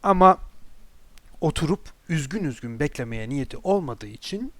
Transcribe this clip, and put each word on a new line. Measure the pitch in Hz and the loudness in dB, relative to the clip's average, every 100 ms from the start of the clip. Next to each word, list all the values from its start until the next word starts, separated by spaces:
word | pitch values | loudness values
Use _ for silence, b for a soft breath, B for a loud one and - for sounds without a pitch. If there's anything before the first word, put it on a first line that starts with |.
Ama | - 190 185 180 - - - - - - - - - - | 4 8 8 8 0 -14 -16 -16 -20 -20 -20 -20 -20 -2
oturup | 151 - 156 196 - - - | -2 0 -2 -2 -4 -20 -4
üzgün | 165 135 202 | -4 -2 -4
üzgün | 165 120 120 113 | -4 -6 -10 -4
beklemeye | 147 - 120 113 110 | -4 -4 -8 -6 -6
niyeti | 139 127 - | -4 -6 -6
olmadığı | - 196 156 117 104 | 0 0 0 -8 -12
için | 123 - 196 262 - | -14 -10 -8 -8 -10